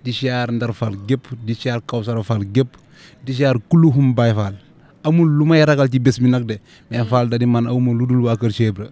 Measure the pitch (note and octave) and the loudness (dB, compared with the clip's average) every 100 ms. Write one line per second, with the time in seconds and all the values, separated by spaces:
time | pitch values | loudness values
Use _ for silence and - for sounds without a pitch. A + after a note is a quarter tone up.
0 | B2 A#2 C3 B2 A#2+ A#2 A#2 A2 A2 G2 | -8 -6 -4 -4 -4 -4 -4 -4 -6 -6
1 | G2+ C3 - A#2 A2+ A#2 B2+ A#2+ - A#2+ | -4 -6 -6 -12 -8 -6 -4 -6 -6 -6
2 | G#2+ A2+ G#2 A2 G2+ G#2+ B2+ - _ - | -4 -6 -4 -4 -2 -2 -2 -6 _ -20
3 | - _ B2+ B2+ C#3 B2 - E3+ E3 C3 | -20 _ -10 -2 0 0 2 4 4 4
4 | C3+ A#2+ A#2 G#2+ G2+ G2 - _ _ _ | 2 2 2 0 -4 -8 -20 _ _ _
5 | D#3 E3 E3 D3 D3+ E3 D3+ C#3+ C3+ C3 | 0 2 2 2 4 4 4 2 2 2
6 | B2 B2 B2 B2+ A2+ G#2 _ - _ A#2+ | 2 2 2 2 -2 -10 _ -20 _ -4
7 | A2 B2 A#2+ A#2 B2 A#2 A#2+ B2 B2 A#2 | 0 0 0 0 0 0 0 0 0 0
8 | B2 B2 A#2+ A2+ A#2 G2+ A2 G2 G#2 | 0 0 0 0 -2 0 -2 -2 -12